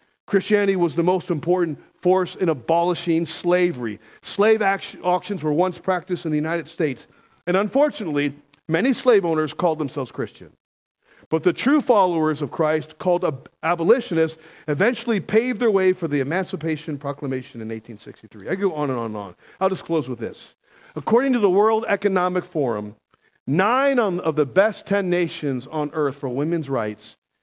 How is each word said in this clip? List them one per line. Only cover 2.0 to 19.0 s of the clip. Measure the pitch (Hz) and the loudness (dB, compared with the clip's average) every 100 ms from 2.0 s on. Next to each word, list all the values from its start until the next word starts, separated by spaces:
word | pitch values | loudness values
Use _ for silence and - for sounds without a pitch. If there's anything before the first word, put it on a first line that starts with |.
force | 180 185 180 - | 2 2 2 0
in | 180 | 0
abolishing | 147 - 165 175 170 175 160 165 | 0 2 2 2 0 0 0 -2
slavery. | - 175 180 180 131 117 101 - - | -4 0 2 2 0 -6 -8 -14 -20
Slave | - - 208 220 | -10 2 4 4
act-, | 202 196 - - | 2 -2 -6 -6
auctions | 180 175 - 190 | 0 0 0 -4
were | 151 | 0
once | 147 185 - | 2 2 0
practiced | - 180 - 180 | -2 -2 -2 -6
in | 165 | -2
the | 151 | -2
United | 156 170 143 | 0 -4 -6
States, | - 151 127 - _ _ _ - | -4 -2 -2 -12 _ _ _ -2
and | 185 | 0
unfortunately, | 208 269 294 - 185 147 143 143 _ _ - | 0 2 2 0 -4 -2 -2 -4 _ _ -4
many | 160 247 | 0 0
slave | 254 254 214 | 0 4 4
owners | 175 156 156 | 4 0 -2
called | - 180 156 | -2 -2 0
themselves | 143 147 127 | -4 -6 -8
Christian. | - 110 - 82 _ _ _ _ _ _ _ _ | -6 -8 -8 -20 _ _ _ _ _ _ _ _
But | 156 | 0
the | 180 | 0
true | - 254 294 | 0 2 2
followers | - 220 185 165 156 147 | 4 4 4 2 0 0
of | 143 | -4
Christ, | - 156 160 139 - | -2 0 0 -4 -6
called | 185 175 | -2 0
ab-, | 170 131 - _ | 0 -4 -12 _
abolitionists, | 160 170 170 254 - 160 160 160 - - - | -4 0 4 4 2 0 0 -2 -18 -14 -6
eventually | 143 208 254 - 208 | 0 0 0 -2 -2
paved | - 220 254 214 | 2 0 0 0
their | 240 | 2
way | 196 185 | 4 4
for | 185 160 | 2 0
the | 143 | -2
Emancipation | 131 175 185 170 160 151 165 139 | -2 -2 -4 -6 -4 -4 -6 -8
Proclamation | 143 139 139 131 123 117 | -8 -8 -6 -6 -8 -12
in | 110 | -8
eighteen | 113 - 107 | -8 -10 -18
sixty-three. | - - 107 107 101 | -18 -20 -20 -16 -8
I | |
go | 185 196 | -2 -2
on | 151 147 | -2 -2
and | |
on | 127 | -2